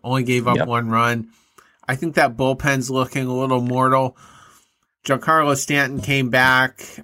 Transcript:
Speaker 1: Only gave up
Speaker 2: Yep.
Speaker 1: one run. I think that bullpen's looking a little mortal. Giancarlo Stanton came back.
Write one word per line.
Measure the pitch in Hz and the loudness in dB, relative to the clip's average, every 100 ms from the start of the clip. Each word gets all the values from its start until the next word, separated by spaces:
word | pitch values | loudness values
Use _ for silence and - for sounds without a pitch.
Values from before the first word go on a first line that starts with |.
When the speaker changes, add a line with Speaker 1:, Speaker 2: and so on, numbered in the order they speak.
Speaker 1:
Only | 120 131 | -4 -2
gave | 123 123 123 | 0 0 0
up | 120 | 0
Speaker 2:
Yep. | - | 0
Speaker 1:
one | 117 117 | -2 0
run. | 113 117 120 113 _ _ _ _ _ - | 0 2 0 -6 _ _ _ _ _ -8
I | 139 | -6
think | 170 | -2
that | 160 143 117 | 2 2 2
bullpen's | 131 127 147 135 123 | 0 0 0 0 -2
looking | 131 127 143 127 | -2 -2 -4 -4
a | 127 | -2
little | 131 127 | 0 0
mortal. | 123 127 131 135 131 - - - - _ _ _ _ _ | 0 0 2 2 0 -6 -20 -20 -20 _ _ _ _ _
Giancarlo | - 131 - 160 147 139 | -4 -2 2 2 2 0
Stanton | - 143 135 135 | 0 0 -2 -4
came | 139 139 127 | -2 -2 2
back. | 127 131 131 131 - - - | 2 4 4 2 -4 -20 -18